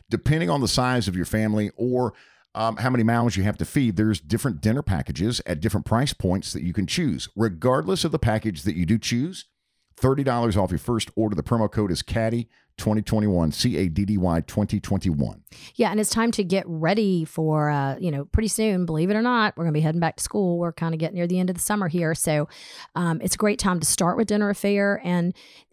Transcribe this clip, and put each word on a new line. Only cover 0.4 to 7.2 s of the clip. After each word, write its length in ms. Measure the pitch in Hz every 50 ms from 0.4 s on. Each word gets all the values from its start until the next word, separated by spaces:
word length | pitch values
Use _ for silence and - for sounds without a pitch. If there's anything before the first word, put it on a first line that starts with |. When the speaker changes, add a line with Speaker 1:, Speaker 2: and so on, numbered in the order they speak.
| - 170
Speaker 1:
on 120 | 156 143
the 60 | 123 104
size 400 | - 135 127 127 127 123 110 104
of 80 | 90
your 100 | 92 82
family 440 | - - 110 110 107 107 107 104 101 -
or, 400 | - 113 123 123 123 127 107 - - - - _ _ _ _ -
um, 220 | - 110 113 110 -
how 120 | 110 127
many 140 | 127 120 110
mouths 340 | 110 120 117 117 120 101 98
you 60 | 95
have 160 | 107 - -
to 60 | 120
feed, 320 | - - 147 135 117 92 82
there's 220 | 107 110 107 82
different 400 | - 76 107 113 - 139 92 73
dinner 220 | - 107 113 143
packages 640 | - - 98 73 64 - 67 69 90 117 120 - -
at 140 | - 87 76
different 260 | 82 113 101 95 -
price 280 | - 110 117 143 139 -
points 400 | - - 92 90 98 - - -
that 100 | - 64
you 100 | 90 82
can 140 | 104 95 -
choose. 420 | - 175 170 131 80 62